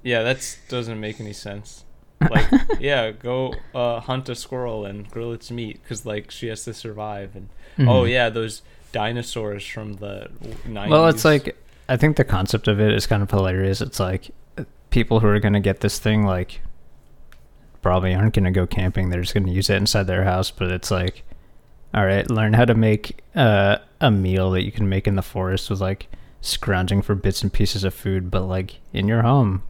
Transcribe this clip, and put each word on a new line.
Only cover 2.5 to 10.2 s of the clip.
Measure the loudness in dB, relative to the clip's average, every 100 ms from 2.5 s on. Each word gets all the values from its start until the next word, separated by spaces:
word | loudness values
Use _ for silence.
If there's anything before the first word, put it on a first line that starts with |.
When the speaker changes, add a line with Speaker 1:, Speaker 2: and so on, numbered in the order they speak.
| 6 4 0
Speaker 1:
yeah, | 0 0 0
go, | -4 -6 -4 -4 -8 -10
uh, | -4 -2 -2
hunt | -6 -6 -6
a |
squirrel | -12 -10 -8 -6 -6 -8
and | -12 -12
grill | -10 -8
its | -10 -10
meat, | -10 -10 -12 -12
'cause, | -12 -8
like, | -8 -8
she | -12 -10
has | -10
to | -12
survive. | -12 -12 -10 -10 -10 -12 -14
And, | -16 -18 -10 2
Speaker 2:
Mm-hmm. | 6
Speaker 1:
oh, | 6
yeah, | 6 4 2
those | 0 -6 -8 -18 -20 -10
dinosaurs | -4 -2 -4 -6 -6 -6 -8 -10
from | -12 -10
the | -10 -10 -12